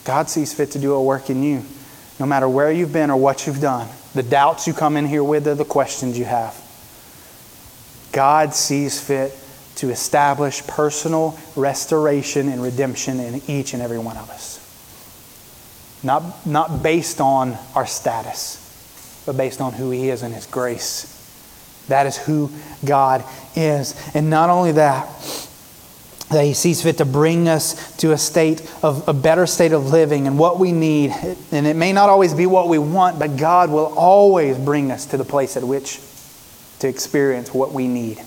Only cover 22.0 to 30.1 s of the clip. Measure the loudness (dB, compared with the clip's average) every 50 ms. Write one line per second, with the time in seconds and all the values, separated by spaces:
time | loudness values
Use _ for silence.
22 | 2 2 -2 -6 -4 -2 0 0 0 -2 -6 -14 -18 -18 -14 -8 -2 0 2 4
23 | 4 4 2 0 -2 -6 -16 -18 -20 -8 -4 0 0 2 2 0 -2 -6 -10 -14
24 | -16 -6 -2 0 0 2 4 4 4 4 4 4 2 2 4 4 4 4 4 0
25 | -4 -10 -12 -16 -14 -12 -12 -12 -12 -16 -20 -20 -20 -20 -20 -20 -20 -20 -20 -20
26 | -20 -20 -20 -20 -8 0 2 2 2 2 0 2 0 0 0 2 0 0 2 2
27 | 0 0 2 2 4 4 4 4 4 4 2 2 0 -4 -6 -8 -12 -16 -6 0
28 | 2 2 2 2 0 0 2 2 4 4 2 0 -4 -16 -10 0 0 0 0 0
29 | -2 -2 -2 2 4 4 4 4 4 2 2 2 2 4 4 2 2 4 4 4
30 | 4 4